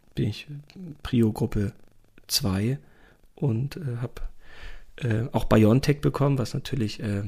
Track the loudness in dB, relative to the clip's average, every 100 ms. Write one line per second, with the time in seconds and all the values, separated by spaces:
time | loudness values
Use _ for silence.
0 | -10 -4 -4 -4 -12 -16 -16 -16 -16 -14
1 | -2 2 2 2 -2 0 -2 -6 -18 -20
2 | _ -20 -6 -2 0 0 0 -2 -8 -20
3 | -20 _ -20 -4 -2 0 -2 -6 -6 -6
4 | -8 -6 -8 -8 -16 -14 -12 -12 -14 -6
5 | -2 0 0 0 4 8 8 6 4 2
6 | 0 2 2 2 -2 -4 -4 -4 -4 -4
7 | -4 -2